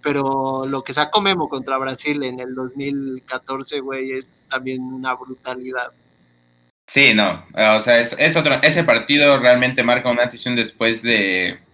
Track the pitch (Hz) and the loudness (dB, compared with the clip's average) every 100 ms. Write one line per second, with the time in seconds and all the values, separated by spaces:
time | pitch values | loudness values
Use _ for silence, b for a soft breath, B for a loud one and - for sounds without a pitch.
0 | 147 143 135 135 135 131 131 139 131 139 | 0 0 0 -2 -2 -4 -4 -6 -4 -2
1 | 147 214 196 185 151 135 131 131 135 131 | 0 0 0 0 -2 -6 -4 -4 -4 -4
2 | 151 143 131 127 127 127 127 135 139 139 | -2 -2 -4 -8 -10 -8 -10 -8 -6 -6
3 | 135 127 _ 127 - 135 135 147 135 135 | -6 -10 _ -10 -8 -10 -6 -8 -6 -8
4 | 131 131 131 - - 131 127 131 127 131 | -6 -8 -10 -18 -10 -8 -6 -8 -8 -8
5 | 131 127 127 127 131 123 127 127 123 _ | -6 -8 -10 -14 -10 -10 -8 -8 -8 _
6 | _ _ _ _ _ _ _ _ - 135 | _ _ _ _ _ _ _ _ -2 4
7 | 139 107 98 85 - - 107 107 117 120 | 6 6 2 -2 -10 2 4 4 6 4
8 | 117 - 156 165 156 123 151 165 160 113 | 4 0 2 2 2 2 2 2 2 2
9 | 113 143 143 135 127 123 127 127 120 123 | 2 4 4 6 6 4 4 0 0 2
10 | 127 120 123 120 127 120 110 - 113 113 | 0 0 -2 -2 -4 -2 -2 -2 -2 0
11 | 117 113 95 92 90 92 _ | 0 2 2 0 -2 -4 _